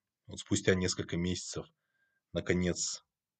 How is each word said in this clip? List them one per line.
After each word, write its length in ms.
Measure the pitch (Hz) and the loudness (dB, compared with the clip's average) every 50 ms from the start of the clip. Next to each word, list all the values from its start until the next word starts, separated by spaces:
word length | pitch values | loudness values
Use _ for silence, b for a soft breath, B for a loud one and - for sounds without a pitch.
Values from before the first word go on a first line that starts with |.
| _ _ _ _ _ | _ _ _ _ _
Вот 140 | - 98 - | -14 -14 -12
спустя 340 | - - 104 - - - 95 | -4 0 0 2 4 4 4
несколько 440 | 92 90 90 - - - - - 87 | 4 4 2 0 -2 -4 -2 -2 0
месяцев, 480 | 87 90 90 85 - - - - - - _ _ _ _ _ _ _ _ _ _ _ _ - | 0 0 0 -2 -4 -6 -8 -8 -8 -10 _ _ _ _ _ _ _ _ _ _ _ _ -6
наконец, 720 | 85 - - 90 90 90 87 82 - - - - - - _ _ _ _ _ _ - | -2 0 2 2 2 2 2 0 0 -2 -4 -6 -8 -10 _ _ _ _ _ _ -6